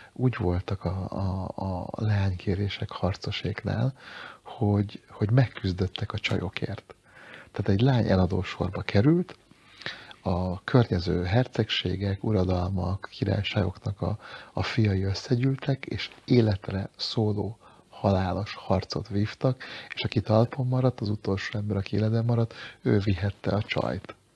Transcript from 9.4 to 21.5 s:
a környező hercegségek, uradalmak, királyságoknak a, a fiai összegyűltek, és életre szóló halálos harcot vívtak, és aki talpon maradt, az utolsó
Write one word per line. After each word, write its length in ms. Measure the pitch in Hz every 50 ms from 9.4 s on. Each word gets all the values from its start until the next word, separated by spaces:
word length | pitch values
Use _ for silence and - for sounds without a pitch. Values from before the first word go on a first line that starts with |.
| _ - - _ _ - - - - - - - - - - -
a 420 | - 95 90 87 92 92 87 90 -
környező 600 | - - 123 113 - - 90 87 90 85 87 90
hercegségek, 1000 | 90 104 123 127 - - - 107 - - - - 92 92 92 101 98 95 98 -
uradalmak, 840 | 110 107 95 92 90 92 90 90 92 98 92 90 90 98 - - -
királyságoknak 880 | - - 104 101 101 101 98 - - 107 95 92 - - - 101 98 -
a, 180 | 92 95 107 - - - - - - - -
a 100 | - 95
fiai 400 | - - 117 110 104 95 95 95
összegyűltek, 840 | 98 95 - - - 131 120 127 135 135 131 - - 135 - -
és 240 | - - - - - - - -
életre 640 | - 127 120 113 107 101 - - - 95 95 98 - _
szóló 640 | - - - - 117 107 107 101 104 98 98 113 - - - - - - _
halálos 640 | - - - 101 98 92 95 92 87 92 101 - -
harcot 520 | - - - 95 92 - - - - 107
vívtak, 560 | - 98 101 107 - - - - 131 127 - - - - - - - -
és 100 | - -
aki 180 | 110 - 107
talpon 460 | - - 107 107 120 - - - 123
maradt, 320 | 127 127 127 131 127 - -
az 80 | 110 101
utolsó 500 | 107 - - 101 98 95 - -